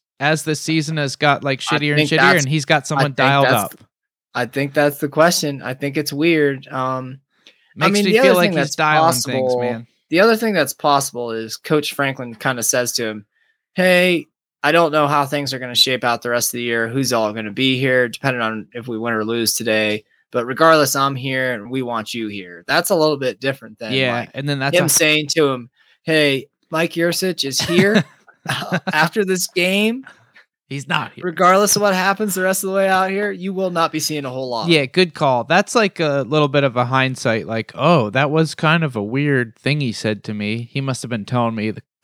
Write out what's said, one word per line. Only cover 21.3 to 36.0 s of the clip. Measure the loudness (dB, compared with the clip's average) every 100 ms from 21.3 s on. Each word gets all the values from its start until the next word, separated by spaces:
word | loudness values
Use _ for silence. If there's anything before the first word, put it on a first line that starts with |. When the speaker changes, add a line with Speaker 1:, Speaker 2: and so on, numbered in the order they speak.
| -4 -2
Speaker 2:
and | -4 -6
we | -6
want | -4 -4 -6 -8
you | -8
here." | -8 -14 -16 -2
That's | -2 2
a | 2
little | 2 2
bit | -2 -2
different | -4 -6 -10 -14
than, | -6
Speaker 1:
Yeah, | -2 0 -2
Speaker 2:
like, | -6
Speaker 1:
and | -8 -6
then | -4
that's | 0 2
Speaker 2:
him | 2
Speaker 1:
a |
Speaker 2:
saying | 2 2 2 0 0
to | 0
him, | 0 -8 _ _ _
"Hey, | -2 2 2 0 -4 _ _
Mike | -4 -2
Yurcich | 0 -2 0 -4 -4
is | -4 -4
here | 0 2 4 2 -2 _ -20 _ -8
Speaker 1:
<laughs> |
Speaker 2:
<laughs> | -6 -4 -6 -2
after | 0 0 0
this | -2 -2 -4
game. | -2 0 0 0 -2 -10 -20 _ -20 _ _ _
Speaker 1:
He's | -8 -2
not | -2 -2
here. | -6
Speaker 2:
Regardless | -6 4 6 6 4 4
of |
what | 2
happens | 2 0 0 -2 0
the |
rest | 0 0
of | -2
the | 0
way | 2
out | 2 2
here, | -2 -4
you | -4 -6
will | -4 -2
not | 0 0
be | 0
seeing | -4 -4 -6
a |
whole | -6 -6
lot." | -4 2
Speaker 1:
Yeah, | 2 2
good | 0 0
call. | 0 0 2 2
That's, | 2 2 2
like, | 0 0